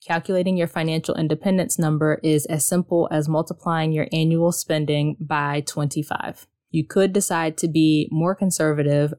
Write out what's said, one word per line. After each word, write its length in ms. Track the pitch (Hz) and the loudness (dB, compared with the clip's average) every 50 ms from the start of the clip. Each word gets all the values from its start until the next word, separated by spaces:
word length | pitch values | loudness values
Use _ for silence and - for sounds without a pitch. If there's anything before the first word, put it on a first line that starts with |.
| - | -6
Calculating 500 | - 170 165 - - 190 180 180 190 185 | -4 -4 -4 -2 -2 -2 0 0 0 0
your 100 | 180 165 | 0 0
financial 480 | 165 - 175 160 160 160 160 - - - | -2 -2 -2 -2 -2 -2 -2 -2 -4 -2
independence 640 | - 160 151 156 156 - 202 190 185 170 151 - - | -2 -2 -2 -2 -2 0 0 0 0 0 0 -2 0
number 420 | 165 156 151 147 156 151 151 - | 0 0 2 2 2 0 0 0
is 240 | - 160 156 151 147 | 2 2 2 2 0
as 200 | - 156 151 - | 0 -2 -2 -2
simple 400 | - 180 180 175 - 175 170 165 - | 0 0 0 0 2 2 0 2 2
as 180 | 160 156 147 151 | 0 0 0 0
multiplying 640 | 156 156 165 - 170 - - 175 165 165 160 160 | 0 0 -2 -4 -6 -8 -4 -2 -2 0 0 0
your 160 | 156 151 - - | 0 -2 -2 -2
annual 380 | - 160 160 160 165 165 170 175 | 0 0 2 2 2 4 2 2
spending 680 | 170 - - - 160 151 151 143 147 147 147 151 147 - | 0 -2 -2 -2 -2 0 0 0 0 0 0 0 -2 -4
by 400 | 165 143 160 147 147 143 143 151 | -4 -4 -2 -2 -2 -2 -2 -2
twenty-five. 880 | 147 - - 151 147 139 - 156 147 - - - - - - - - _ _ _ _ _ | -4 -4 -4 -4 -4 -2 -2 -4 -4 -4 -6 -8 -8 -8 -12 -14 -18 _ _ _ _ _
You 160 | - 160 151 | -4 -4 -2
could 260 | - - 196 190 196 | 0 2 2 2 2
decide 460 | 185 202 202 - 185 165 165 160 160 - | 2 0 -2 0 -2 -2 -2 -2 -2 -2
to 100 | - 165 | -2 0
be 400 | 151 160 156 156 151 151 147 - | 2 4 4 4 4 2 2 0
more 240 | - 156 165 180 190 | 0 0 0 0 0
conservative 800 | - 202 185 - - 156 156 151 147 143 143 143 147 147 147 156 | 0 0 0 0 2 2 2 2 2 2 2 2 2 2 0 -2